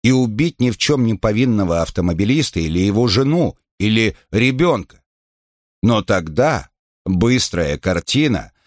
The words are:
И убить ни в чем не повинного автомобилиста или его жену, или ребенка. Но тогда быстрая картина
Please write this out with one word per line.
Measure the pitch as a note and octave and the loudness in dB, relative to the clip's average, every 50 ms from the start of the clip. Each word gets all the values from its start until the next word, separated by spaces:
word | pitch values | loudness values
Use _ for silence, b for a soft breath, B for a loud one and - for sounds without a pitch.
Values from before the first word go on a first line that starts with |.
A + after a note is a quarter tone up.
И | - A#2+ | 2 2
убить | C3 C3 B2+ A2+ G#2+ A2 D#3 E3+ - _ | 2 2 2 0 0 0 -2 -2 0 _
ни | B2 B2 | -2 -2
в | G#2+ - | 0 -2
чем | - - D3+ C3 A#2+ | 0 0 2 2 2
не | A2+ A2 | 0 0
повинного | F#2+ - A2 G#2+ A2 C3 B2+ A2+ G#2 G2 E2+ E2+ E2+ | 0 -2 -2 0 2 0 2 2 0 0 0 0 0
автомобилиста | D#2+ - - - F2 F2 E2+ E2 G2+ G#2+ C3+ D#3+ C3+ - - E2+ | -2 -2 -2 -2 -2 0 0 0 0 0 0 0 0 -2 -2 -4
или | E2 D#2 D#2+ F2+ | -4 -2 0 0
его | F#2+ G2+ G2 A2 B2 A#2+ | 0 0 2 0 0 2
жену, | F#2+ A2+ C3+ C#3 D#3 F3 D#3 F#2 - _ _ _ _ _ | 0 0 0 0 0 0 0 -2 -4 _ _ _ _ _
или | F#3+ G#3+ A3 A3 A3 G#3+ b b b b | -2 0 2 2 0 0 b b b b
ребенка. | - G#2+ A#2+ C3 C3 C3 E3+ F3 D3 G#2 F2 _ - _ _ _ _ _ _ _ _ _ _ _ _ _ _ _ _ _ | -2 0 0 0 0 0 0 0 0 -2 -4 _ -20 _ _ _ _ _ _ _ _ _ _ _ _ _ _ _ _ _
Но | - A2+ A#2 G#2+ | 0 2 2 2
тогда | F#2 - G#2 F#2 D#2+ D#2+ D2+ D2+ B2+ D#3+ C#3+ G2+ - _ _ _ _ _ _ _ _ F#2 | 0 0 -2 -2 -2 -4 -2 0 0 0 0 -4 -8 _ _ _ _ _ _ _ _ -2
быстрая | F#2+ F2 G2+ A#2+ B2+ B2 - - - F2 E2 C#2+ D2 C#2 | 0 2 2 2 2 0 0 -2 -2 -4 -2 -2 -4 -4
картина | - F#2+ F2+ E2+ - - - C#3 D#3 C#3+ A2+ E2 - - B B B | -2 -2 -2 -2 -4 -2 -2 0 0 0 -2 -4 -6 -12 B B B